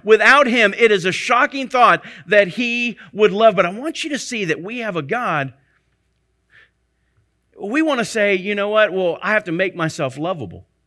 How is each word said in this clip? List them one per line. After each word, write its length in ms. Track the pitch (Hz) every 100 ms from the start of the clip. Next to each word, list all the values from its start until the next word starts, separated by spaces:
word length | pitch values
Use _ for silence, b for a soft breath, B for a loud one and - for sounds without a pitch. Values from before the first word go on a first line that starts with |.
| 196
without 420 | 214 214 269 269
him, 260 | 240 208 196
it 120 | 226
is 140 | 202
a 80 | 175
shocking 560 | 175 - 247 285 277 262
thought 340 | 254 240 - - B 165
that 200 | 208 196
he 500 | 185 240 240 240 202 B
would 220 | 196 208
love. 240 | 190 226 190
But 80 | 175
I 60 |
want 340 | 202 294 - 330
you 40 |
to 80 | 277
see 260 | - 240 180
that 160 | 151
we 160 | 175 247
have 180 | 220 175
a 60 |
God. 520 | 139 226 233 156 135 - _ _ _ _ _ _ _ _ _ b b b _ _ _ _ _ _ _ -
We 260 | 196 277
want 160 | 320 269
to 60 | 226
say, 280 | 226 202
"You 220 | 196 190 208
know 140 | 202
what? 220 | 214 208
Well, 280 | 185 180 156
I 120 | 185
have 100 | 214
to 80 | 208
make 240 | 165 185 -
myself 420 | 160 - 139 127
lovable." 480 | 160 180 104 90 - _